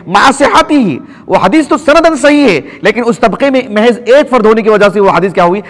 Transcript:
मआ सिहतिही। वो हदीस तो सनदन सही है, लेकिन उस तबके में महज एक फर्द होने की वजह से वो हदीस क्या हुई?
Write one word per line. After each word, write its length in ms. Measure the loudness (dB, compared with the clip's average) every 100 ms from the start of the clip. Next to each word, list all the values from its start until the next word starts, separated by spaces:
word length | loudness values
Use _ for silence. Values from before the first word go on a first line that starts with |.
| -6
मआ 220 | 0 0
सिहतिही। 720 | 0 0 0 0 0 0 -4 -10 -18 -4
वो 80 | -2
हदीस 320 | 0 0 0
तो 80 | -2
सनदन 400 | 0 2 2 2
सही 380 | 2 2 2
है, 100 | 0 -6 -6
लेकिन 200 | -4 -2
उस 160 | -2 -2
तबके 300 | -2 0 -2
में 240 | -2 -2
महज 240 | -2 0 -2
एक 300 | 0 2 2
फर्द 180 | 0 2
होने 160 | 2
की 80 | 2
वजह 180 | 2 2
से 120 | 2
वो 80 | 0
हदीस 240 | 0 -2
क्या 120 | 0
हुई? 180 | 0 -2